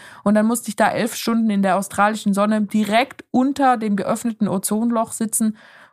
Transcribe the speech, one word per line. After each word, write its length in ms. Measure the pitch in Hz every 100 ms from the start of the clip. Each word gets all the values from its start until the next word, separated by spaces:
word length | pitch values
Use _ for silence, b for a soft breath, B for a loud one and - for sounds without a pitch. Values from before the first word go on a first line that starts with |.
| B B
Und 120 | 202 208
dann 100 | 220
musste 240 | 240 -
ich 60 | -
da 140 | 214
elf 240 | 139 233 -
Stunden 340 | - 233 226
in 140 | 202
der 140 | 190 185
australischen 580 | 196 - 208 220 208 196
Sonne 260 | 208 214
direkt 640 | 208 214 208 220 - - -
unter 460 | 247 262 277 269 240
dem 180 | 220 202
geöffneten 520 | - 226 240 214 202
Ozonloch 640 | 190 - 214 233 233 226
sitzen. 460 | - 220 - 220 214 B B B